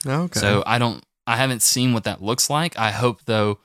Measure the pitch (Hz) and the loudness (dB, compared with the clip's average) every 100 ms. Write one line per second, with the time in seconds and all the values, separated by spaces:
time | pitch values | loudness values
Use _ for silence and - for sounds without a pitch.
0 | 139 143 175 - 101 101 - 120 120 73 | -4 -4 -2 0 2 2 2 0 0 -4
1 | - _ - 117 135 120 - 127 127 117 | -14 _ -4 -2 0 0 0 2 2 2
2 | 104 95 98 123 - 143 170 - 110 101 | -2 -6 -4 -2 0 -2 -2 0 -2 2
3 | 123 113 - 110 104 101 | 0 -2 -2 0 0 -2